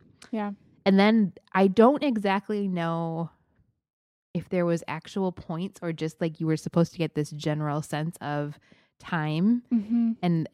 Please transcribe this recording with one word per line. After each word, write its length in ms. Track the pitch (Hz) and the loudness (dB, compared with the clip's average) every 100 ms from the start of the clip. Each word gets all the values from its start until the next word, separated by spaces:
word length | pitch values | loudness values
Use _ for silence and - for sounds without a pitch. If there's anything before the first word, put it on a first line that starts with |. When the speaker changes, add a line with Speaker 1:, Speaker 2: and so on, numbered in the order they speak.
| _ _ - | _ _ -10
Speaker 1:
Yeah. 200 | 220 208 202 _ _ 196 | -8 -6 -10 _ _ 2
Speaker 2:
And 120 | 190 | 6
then 360 | 202 226 196 - _ | 6 4 2 -2 _
I 160 | 190 196 | 2 2
don't 340 | 185 226 294 | 8 6 6
exactly 640 | 294 220 196 190 - 208 202 | 0 0 0 -2 -2 -4 -2
know 640 | 180 165 165 165 165 165 _ _ _ _ _ _ _ _ _ _ | -2 -2 -2 -4 -4 -8 _ _ _ _ _ _ _ _ _ _
if 160 | 175 - | -8 -4
there 160 | 180 | -2
was 180 | 175 170 - | 0 0 -4
actual 420 | 156 - 202 185 | -12 -8 -4 -4
points 460 | 175 - 165 190 - | -4 -8 -6 -8 -8
or 100 | 170 | -8
just, 280 | 160 160 - | -4 -6 -4
like, 200 | 165 156 | -6 -2
you 60 | 160 | -2
were 100 | 160 | -2
supposed 360 | - 175 165 | 0 2 2
to 60 | - | 0
get 160 | 156 | -4
this 160 | - 147 | -4 -6
general 520 | 151 156 151 151 147 | -4 -4 -2 -2 -4
sense 340 | - 151 160 - | -4 -6 -6 -8
of 380 | 143 147 147 - _ _ _ _ | -8 -6 -6 -10 _ _ _ _
time 600 | - 170 151 156 202 240 - | -6 -4 -2 0 2 0 0
Speaker 1:
Mm-hmm. 400 | 233 208 233 233 226 | -4 0 0 0 0
Speaker 2:
and, 260 | 180 165 156 | 0 0 0